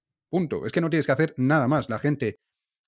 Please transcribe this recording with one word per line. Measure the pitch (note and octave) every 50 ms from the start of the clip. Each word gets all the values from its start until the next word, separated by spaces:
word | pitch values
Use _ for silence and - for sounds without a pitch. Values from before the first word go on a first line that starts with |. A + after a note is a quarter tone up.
| _ _ _ _ _ _
Punto. | D#3+ F#3 E3+ C#3+ G#2 D2+ D2+
Es | A#2+
que | - F3+
no | E3 D#3+
tienes | D#3 D#3 D3
que | -
hacer | C3+ C3+ D#3+ D#3+ - -
nada | B2+ C3+ D#3 D#3 B2
más. | B2 D#3 C#3+ A2 -
La | A2 G#2
gente, | - D3 D3 C#3 B2 G#2+ - - _ _ _ _ _ _ _ _ _